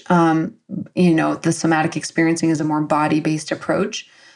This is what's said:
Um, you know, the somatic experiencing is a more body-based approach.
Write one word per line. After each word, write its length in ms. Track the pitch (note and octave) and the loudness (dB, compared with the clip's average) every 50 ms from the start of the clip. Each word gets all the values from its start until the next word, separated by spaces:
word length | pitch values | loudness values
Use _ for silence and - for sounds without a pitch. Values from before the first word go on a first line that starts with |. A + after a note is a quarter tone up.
| - - | -2 0
Um, 460 | F3+ E3+ E3 D#3+ D#3+ D#3+ E3 - - _ _ - - - - - - | 2 4 4 4 2 0 -2 -4 -8 _ _ -12 -10 -10 -10 -4 0
you 180 | - F3+ F3 D#3+ | 2 4 4 4
know, 220 | D#3 D3+ D3+ D3 | 4 2 0 -2
the 160 | - - E3 | -2 -2 -2
somatic 440 | D#3+ - - E3 E3 D#3 D#3+ E3 - | -2 0 0 0 2 2 0 -2 -4
experiencing 540 | D#3 - - - E3 E3 E3 E3 E3 E3 E3 | -6 -8 -4 -2 0 0 2 2 2 0 0
is 100 | D#3+ D3 | 0 0
a 60 | D#3 | 0
more 160 | D#3 D3+ D3+ | -2 -2 -2
body-based 720 | D3+ D3 D#3+ D3+ D3+ D#3 D#3 D#3 D3+ D#3 D#3 D3+ - - | 0 0 0 0 2 2 0 0 0 -2 -2 -4 -4 -6
approach. 580 | D3 - - - D#3+ E3 G#3 A3 - - - - _ _ - - - | -8 -6 -4 -2 -2 -2 -2 -4 -6 -10 -14 -16 _ _ -20 -20 -20